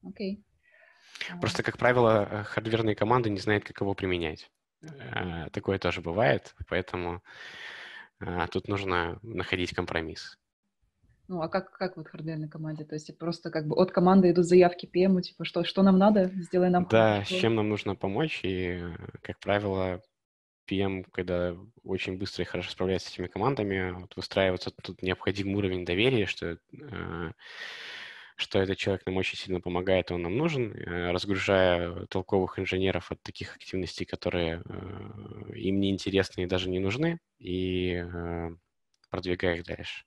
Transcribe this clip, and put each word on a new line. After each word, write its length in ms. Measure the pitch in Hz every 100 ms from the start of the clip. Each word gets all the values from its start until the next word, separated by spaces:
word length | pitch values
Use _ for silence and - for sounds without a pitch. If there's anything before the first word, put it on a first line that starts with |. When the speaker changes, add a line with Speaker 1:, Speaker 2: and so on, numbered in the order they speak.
Speaker 1:
окей. 400 | 185 190 196 208 _ _ _ _ _ _ _ - - -
Speaker 2:
Просто, 220 | 110 -
Speaker 1:
А. 0 |
Speaker 2:
как 140 | - -
правило, 500 | 120 123 117 110 104
э, 140 | 104
хардверные 520 | 104 - 110 113 110 101
команды 340 | 107 123 113
не 100 | 101
знают, 240 | 101 104
как 180 | - -
его 120 | 101
применять. 580 | 98 95 90 82 80 - _ _ _
Э, 680 | 160 139 131 110 92 85 78
такое 280 | - - 95
тоже 220 | 90 87
бывает, 540 | 85 87 131 113 - _ -
поэтому, 540 | 85 92 92 87 87 _ - - - - - - - - _
э, 260 | - 90 85
тут 160 | - -
нужно 520 | 101 95 87 85 90
находить 500 | - 92 92 92 90 -
компромисс. 640 | 87 85 80 - - - _ _ _ _ _ _ _ _ _
Speaker 1:
Ну, 120 | 180
а 60 | 160
как, 240 | 190 190
как 240 | - 185 175
вот 100 | 156
хардверной 400 | 160 160 160 156
команде? 340 | 156 156 156
То 120 | 151 151
есть 140 | 151
это 80 | -
просто 320 | 165 165 170
как 180 | 160 151
бы 80 | -
от 140 | 185
команды 400 | - 175 190 180
идут 140 | 175 170
заявки 400 | 180 175 175 -
П 180 | 175
М, 180 | 190 185
типа, 240 | 180 _ 165
что, 180 | -
что 180 | 170 -
нам 160 | 196 185
надо, 280 | 202 214 185 190
сделай 340 | 165 180 180
нам 160 | 175 180
Speaker 2:
Да, 340 | 113 110 104
с 40 | 101
Speaker 1:
хорошо. 0 |
Speaker 2:
чем 280 | 185 113 113
нам 140 | 107
нужно 260 | 104 - 95
помочь, 480 | 98 101 156 -
и, 360 | 95 95 90 90
э, 140 | 87 82 - -
как 180 | - 101
правило, 640 | - 101 104 95 92 90 _ _ _ _ _ _ -
П 80 | 95
М, 220 | 98 95 90
когда 500 | - 90 87 90 87 101 _
очень 340 | - 95 - 92
быстро 260 | 95 -
и 20 | 90
хорошо 240 | 92 87
справляется 380 | - 92 92 -
с 40 |
этими 140 | - 90
командами, 640 | 98 113 139 101 95 92
вот 240 | 90 92 -
выстраивается 540 | - - 95 90 -
тут 300 | - - 90
необходимый 520 | 92 90 - 98 98 98
уровень 280 | 101 92 87
доверия, 400 | 87 120 131 95
что, 320 | - 85 85 _
э, 580 | - - 92 87 85 82 - - - - - - - - - - _
что 220 | - 101
этот 180 | 95 95
человек 280 | - 95 -
нам 100 | 92
очень 200 | 92 -
сильно 240 | - 92
помогает, 500 | 87 87 92 92 87
он 120 | 87
нам 140 | 87 104
нужен, 360 | 165 147 113
э, 380 | - - 87 87
разгружая 960 | 90 98 95 92 98 92 87 87 87 92
толковых 520 | 98 90 101 92 -
инженеров 520 | 95 92 95 90 -
от 100 | 82
таких 320 | - - 92 -
активностей, 480 | - 95 85 - 87
которые, 580 | - - 87 85 85 -
э, 880 | 92 92 95 101 104 101 - 104 -
им 220 | 95 98
не 100 | 98
интересны 520 | 98 - 95 92 -
и 40 | 90
даже 220 | 92 92
не 100 | 92
нужны, 400 | 95 113 165 170 _ _
и, 540 | 123 92 92 92 90 87
э, 540 | 87 90 85 85 82 82 _ _ _ _ _
продвигая 460 | 92 92 90 92 85
их 80 | 85
дальше. 380 | 80 85 -